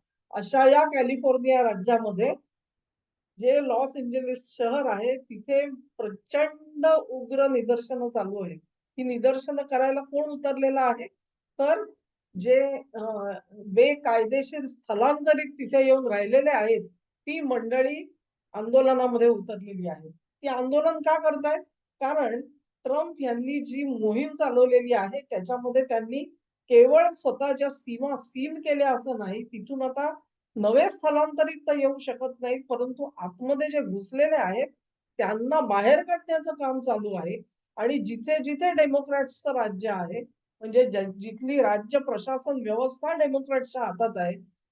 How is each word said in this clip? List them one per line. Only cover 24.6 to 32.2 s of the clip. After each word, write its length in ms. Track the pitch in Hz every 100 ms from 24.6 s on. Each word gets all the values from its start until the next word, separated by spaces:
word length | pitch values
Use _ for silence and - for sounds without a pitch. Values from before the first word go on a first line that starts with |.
| 254 247 240
आहे, 280 | 233 196 277 -
त्याच्यामध्ये 540 | 208 185 247 247 247
त्यांनी 400 | 262 226 220 269 294 _ _ _ -
केवळ 380 | 240 254 311 349 339
स्वतः 360 | 277 247 277
ज्या 180 | 269 277
सीमा 460 | 269 - 233 277 262
सील 400 | - 254 302 302
केल्या 340 | 311 285 277
असं 260 | 240 262 226
नाही, 260 | 190 214
तिथून 380 | 240 220 190 269
आता 320 | 262 269 294 311 _ _ _ 220
नवे 320 | 208 254 370
स्थलांतरित 720 | - 302 294 302 294 311 302 302
तर 100 | 294
येऊ 200 | 269 277
शकत 440 | 262 247